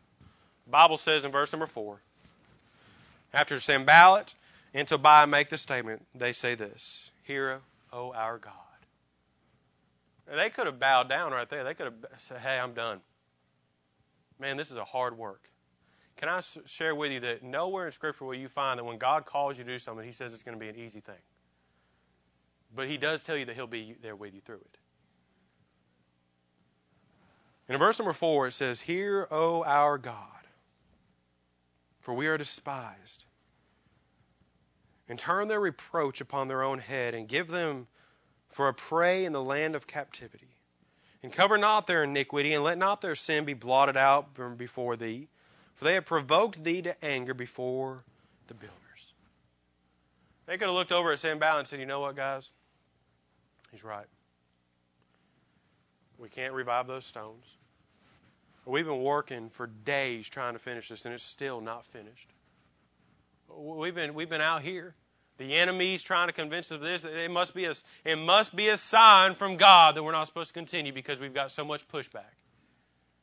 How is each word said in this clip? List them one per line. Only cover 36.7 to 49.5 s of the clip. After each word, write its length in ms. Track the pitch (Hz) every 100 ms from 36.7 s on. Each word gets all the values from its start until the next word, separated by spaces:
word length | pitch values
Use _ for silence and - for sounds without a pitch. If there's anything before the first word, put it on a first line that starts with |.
| 135
head, 340 | 117 135 120
and 140 | 117 110
give 200 | 139 170
them 400 | 175 165 135 120 _ _ _ _ _ _
for 180 | - 139
a 60 |
prey 520 | 120 - 160 175 185 180
in 80 |
the 100 | 143
land 320 | 131 143 156 151
of 120 | -
captivity." 640 | 151 135 - 117 - 131 _ _ _ _ _ _ _
And 80 | 127
cover 260 | 160 202 214
not 300 | 208 214 -
their 160 | 170
iniquity, 500 | 143 143 135 143 143
and 100 | 151
let 140 | 151 175
not 240 | 190 208
their 140 | 190 147
sin 300 | - 151 151
be 80 |
blotted 420 | 131 117 131 139 135
out 400 | 135 143 143 -
from 200 | 123 120
before 420 | 123 - 123 117
thee. 300 | 113 117 156 _ _ _ _ -
For 100 | 143
they 80 | 185
have 100 | -
provoked 560 | 160 135 160 226 165
thee 200 | 160 175
to 240 | 175 - 151
anger 280 | 135 127
before 680 | 127 123 - 127 131 131 131 - _ _ _ -
the 60 |
builders. 600 | 113 107 95 _ - - _ _ _ _